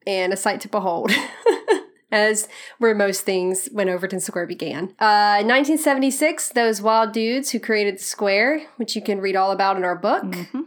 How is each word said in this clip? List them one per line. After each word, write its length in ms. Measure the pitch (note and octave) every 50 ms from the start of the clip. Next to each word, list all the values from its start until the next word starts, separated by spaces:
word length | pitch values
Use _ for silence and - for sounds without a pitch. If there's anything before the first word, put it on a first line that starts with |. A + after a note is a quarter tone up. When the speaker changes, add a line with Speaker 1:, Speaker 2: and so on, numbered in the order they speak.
| -
Speaker 1:
and 260 | G3+ G3 F#3+ F#3 F#3
a 40 | G3
sight 240 | F#3+ - G#3+ F#3+ -
to 80 | - G#3
behold, 420 | - G#3 F#3+ F#3+ E3+ E3+ G#3+ G#3+ G#3+ - - - - - - A#4+ F#4 - -
<laughs> 480 | - F4+ F#4+ - - _ _ _ -
as 360 | A3 G#3 G#3+ G#3+ A3 G#3+ - - - - - - - -
were 160 | A#3 A3+ G#3+
most 280 | G#3 G3+ G3 F#3+ -
things 460 | - - F#3+ F#3 F3+ F#3 F#3 F#3+ - -
when 160 | A#3 G#3 G3 F#3
Overton 320 | F#3 F3+ F#3+ F#3+ G3 F3+
Square 260 | - - - F3+ F3 E3
began. 460 | F3 - - D#3 - D3 F3+ F#3+ - -
Uh, 400 | G#3+ G#3+ G#3 G#3 G#3 G#3 G#3 G#3
in 60 | G#3
nineteen 320 | A3+ B3 C4+ C#4+ C#4 D#4+ D4+
seventy-six, 680 | - D4 C#4 C4 C4+ C4+ C4+ - D4+ D#4+ E4 D#4+ - -
those 320 | - B3 A#3 A3+ A3 G3
wild 300 | G3+ A3 A3 A3+ A3+ A3
dudes 380 | G#3+ A3+ A3 A3+ B3 C#4 C#4 -
who 100 | - A3+
created 380 | - - A3 G#3 G#3 G3+ F#3+ F#3+
the 40 |
square, 600 | - - - - G#3 G3 G3 G3+ A3+ C4+ D#4 D4+ D4+ - -
which 200 | - A3+ - -
you 60 | A3
can 180 | G#3 - G3+ G3
read 160 | F#3+ G3 F#3+
all 160 | F#3+ F#3+ G3
about 240 | F#3+ F#3 G3 G3 F#3+
in 80 | F#3+ F3+
our 100 | F3+ F3+
book, 280 | F3 F#3 G#3+ C#4+ F#4 -
Speaker 2:
Mm-hmm. 360 | F#3+ F3+ F3+ F3 - - B3+ D#4+